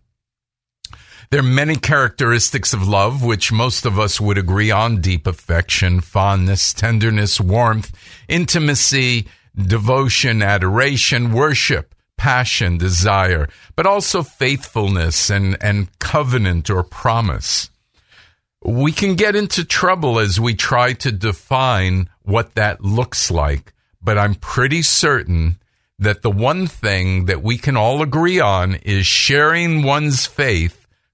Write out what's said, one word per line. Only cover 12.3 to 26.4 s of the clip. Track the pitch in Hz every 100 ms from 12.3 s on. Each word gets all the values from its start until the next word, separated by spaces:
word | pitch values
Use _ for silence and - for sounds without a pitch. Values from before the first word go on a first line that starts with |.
| 127 123 - 92 85
desire, | 90 87 101 98 92 87 76 - - -
but | 175
also | 202 196 185
faithfulness | 151 - 131 139 - - 101 95 82 80 -
and, | 101 98 95
and | 104 104 92 -
covenant | - 156 143 123 98 87 -
or | 95
promise. | 90 - 120 117 110 60 - - - _ _ _ _ - - _ _ _
We | - 120 143
can | 160 202 180
get | 208 208
into | 208 -
trouble | 170 - 185 185 151 117
as | 107 90
we | 120
try | 107 - 127 123
to | 127 135
define | 104 107 95 - 131 131 110 95 92 90 -
what | - 107 113 -
that | 104 -
looks | 98 110 - - -
like, | 82 73 71 - _ _ _
but | 92 104
I'm | 104 101
pretty | - - 127 160
certain | 160 - 160 131 - 85 82 87 _ _ _ -
that | 104 104
the | 117
one | 101